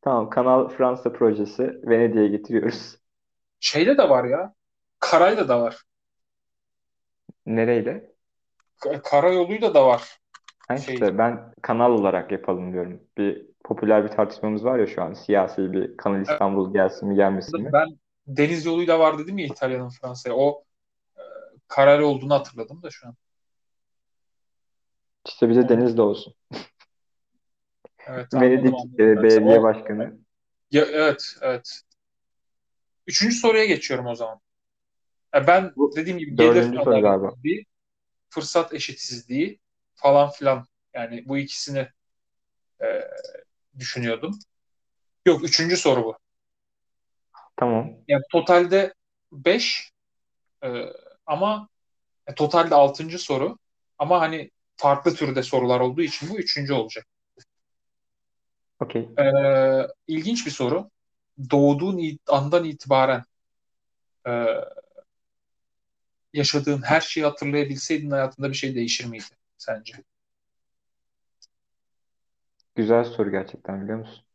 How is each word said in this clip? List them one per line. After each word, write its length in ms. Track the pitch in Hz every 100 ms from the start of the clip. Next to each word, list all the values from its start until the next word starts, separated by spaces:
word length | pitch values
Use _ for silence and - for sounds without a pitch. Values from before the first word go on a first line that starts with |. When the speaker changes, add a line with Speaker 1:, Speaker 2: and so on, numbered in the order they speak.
Speaker 1:
Tamam, 280 | - 123 107
Kanal 400 | - 127 127 127
Fransa 400 | - 131 123 123
projesi. 500 | - 117 104 104 - 127 -
Venedik'e 440 | - 113 117 110 104
getiriyoruz. 720 | 101 - 113 117 120 - - _ _ _ _ _ _
Speaker 2:
Şeyde 380 | - 151 180 285
de 120 | 196
var 140 | 127
ya. 300 | 123 143 196 _ _ _ _ _
Karayla 480 | - 165 180 214 151
da 140 | 120
var. 220 | 117 - _ _ _ _ _ _ _ _ _ _ _ _ _ _ _ _ -
Speaker 1:
Nereyle? 680 | 113 113 120 104 185 - _ _ _ _ _ _ _
Speaker 2:
Ka-, 220 | 147 -
karayoluyla 720 | - 143 165 185 175 214 226
da 120 | - 131
var. 320 | 120 - - _ - - _ _
Speaker 1:
Ha 80 | 127
Speaker 2:
Şey. 120 | 139
Speaker 1:
işte 300 | 127 107 95
ben 360 | 113 117 - _
kanal 300 | - 117 123
olarak 400 | 117 98 92 85
yapalım 420 | 98 - 92 90
diyorum. 280 | 90 87 90 _ -
Bir 300 | 101 - - _
popüler 400 | - 110 107 107
bir 60 | 104
tartışmamız 560 | - 101 - 107 107 117
var 140 | 127
ya 80 | 104
şu 140 | -
an. 100 | 85
Siyasi 600 | 101 - 101 92 - 95
bir 240 | 95 - -
Kanal 240 | - 98 98
Speaker 2:
Evet. 140 | 101
Speaker 1:
İstanbul 320 | 98 98 92
gelsin 360 | 101 92 - 101
mi 60 | 98
gelmesin 460 | 98 98 90 -
mi? 100 | 120
Speaker 2:
Ben 260 | 143 160 156 _ _ -
deniz 380 | 135 147 165 156
yoluyla 340 | 165 175 165
var 180 | 160 151
dedim 180 | 156 196
ya 80 | 156
İtalya'nın 420 | 139 131 127 127
Fransa'ya. 460 | 123 131 123 127 120
O, 280 | 143 143 _ _ _ _ _ _
e, 40 | - - - _ _
karayolu 380 | - 139 147 147
olduğunu 260 | 135 135
hatırladım 500 | 143 139 123 113 139
da 60 | 151
şu 160 | - 120
an. 100 | 123 _ _ _ _ _ _ _ _ _ _ _ _ _ _ _ _ _ _ _ _ -
Speaker 1:
İşte 220 | - 117
bize 200 | 117 123
Speaker 2:
Evet. 0 |
Speaker 1:
deniz 280 | 117 123 117
de 40 |
olsun. 320 | 104 104 - _ _ - - _ _ _ _ _ _ _ _ _ _ _ - _ -
Speaker 2:
Evet, 260 | 131 127
Speaker 1:
Venedik, 20 | 135
Speaker 2:
anladım, 400 | 127 127 127 127
anladım 240 | 123 -
Speaker 1:
e, 160 | 110 107
Speaker 2:
ben. 80 |
Speaker 1:
belediye 380 | 110 110 107 113
Speaker 2:
O 20 |
Speaker 1:
başkanı. 560 | 110 107 - 104 - - _ _ _ _ _
Speaker 2:
Ya, 140 | 143 -
evet, 380 | 156 156 139 - -
evet. 420 | 131 123 - - _ _ _ _ _ _ _ _ _ _ _ _ -
Üçüncü 280 | - 214 240
soruya 300 | 233 220 220
geçiyorum 400 | 165 - 143 123
o 80 | 117
zaman. 240 | 113 110 _ _ _ _ _ _ _ _ _ 143
E, 120 | 135
ben 280 | 180 190 -
Speaker 1:
Bu 180 | 143 147
Speaker 2:
dediğim 240 | 160 180
gibi 180 | 151 117
gelir 0 |
Speaker 1:
dördüncü 420 | 117 117 120 123
soru 220 | 139 110
galiba. 340 | 104 98 95 -
Speaker 2:
adaletsizliği, 300 | 143 190 214 _ _ _ _ _ _
fırsat 440 | - 147 175 165 151
eşitsizliği 840 | - 131 - 123 120 131 185 202 _ _ _ _
falan 360 | 143 143 143
filan. 340 | 143 139 131 123 _ _ 123
Yani 280 | 117 117 120
bu 100 | 139
ikisini, 500 | 139 - - 139 127 _ _ _ _ _ _ _ _ _
e, 180 | 113 92 - - - - _ _ _ 135
düşünüyordum. 600 | 127 127 120 113 156 208 _ _ _ _ _ _ _ _ -
Yok, 160 | 156 156
üçüncü 320 | - 165 175
soru 260 | 156 127 113
bu. 120 | - _ _ _ _ _ _ _ _ _ _ _ _ _ -
Speaker 1:
Tamam. 500 | 123 113 - - _
Speaker 2:
Yani 160 | 143 139
totalde 600 | 170 165 180 175 190 190 - _ _ _
beş, 600 | 143 135 208 233 - - _ _ _ _ _ _ _ 135
e, 40 | 120 - - - _ -
ama, 420 | 151 196 214 214 _ _ _ _ _ -
e, 80 | 135
totalde 400 | 147 170 165 147
altıncı 440 | 139 139 160 175
soru. 400 | - 135 165 240 _ _ _ _
Ama 220 | 151 180
hani 300 | 160 160 - _ _ _
farklı 380 | 143 143 175 165
türde 280 | 143 131
sorular 360 | 127 131 123 123
olduğu 220 | 127 139
için 260 | 160 - 151
bu 100 | 214
üçüncü 340 | 175 - 139
olacak. 340 | 139 110 - - _ _ _ _ _ _ _ _ _ _ _ _ _ _ _ _ _
Speaker 1:
Okey. 300 | 139 117 113 -
Speaker 2:
E, 40 | 139 135 139 135 135 135 127 - -
ilginç 380 | 160 165 233 156
bir 60 |
soru. 380 | 139 127 160 202 _ _ _ _ _ 131
Doğduğun 460 | 143 143 143 180 185
it-, 320 | 160 147 -
andan 360 | 143 143 175 165
itibaren, 580 | 147 131 135 131 127 120 _ _ _ _ _ _ _ _ _ 123
e, 380 | 120 117 113 - - - _ _ _ _ _ _ _ _ _ _ _ _ _ _
yaşadığın 480 | 147 143 147 139 143
her 200 | 127 156
şeyi 240 | 160 - 151
hatırlayabilseydin 840 | 143 143 143 143 135 - 156 147
hayatında 380 | 139 131 - 139
bir 40 |
şey 220 | 135 135 127
değişir 300 | 117 - 123
miydi 180 | 113 - _ _ _
sence? 360 | - 113 110 - _ _ _ _ _ _ _ _ _ _ _ _ _ _ _ _ _ _ _ _ _ _ _ _ _ _ _ -
Speaker 1:
Güzel 280 | 110 117
soru 280 | 120 - 104
gerçekten 500 | 95 95 - - 98
biliyor 160 | 98 110
musun? 260 | 110 - _